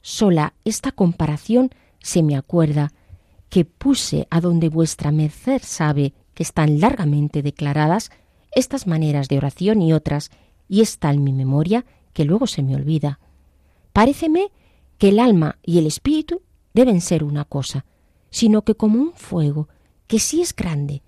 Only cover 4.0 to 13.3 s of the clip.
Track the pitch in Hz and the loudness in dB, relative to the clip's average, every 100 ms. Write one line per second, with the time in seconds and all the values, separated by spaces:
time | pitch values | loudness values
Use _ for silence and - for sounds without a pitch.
4 | - 147 - 165 175 170 165 160 165 - | -2 -4 -2 -2 0 0 0 0 -2 -2
5 | 147 151 151 - - 269 - - 156 143 | -2 0 -2 -4 -4 -4 -4 -4 -2 0
6 | 139 _ _ - 160 - 151 147 214 254 | -2 _ _ -10 -6 0 0 2 2 0
7 | 156 147 147 151 143 - 147 147 151 190 | -2 0 -2 -4 -6 -6 -4 0 0 0
8 | - _ _ _ _ - 254 277 202 160 | -4 _ _ _ _ -4 -2 -6 -4 -2
9 | 156 143 135 139 139 - 190 220 160 160 | 0 -2 -2 -2 -2 -4 0 2 2 2
10 | - 147 - _ _ _ _ 190 220 - | 0 -6 -8 _ _ _ _ 0 0 0
11 | 156 143 139 135 131 139 160 226 - _ | -2 0 0 -2 0 0 0 -2 -4 _
12 | _ - 147 202 262 - 135 135 139 156 | _ -4 0 0 -2 -2 -4 -2 -2 -2
13 | 143 143 _ | -2 -8 _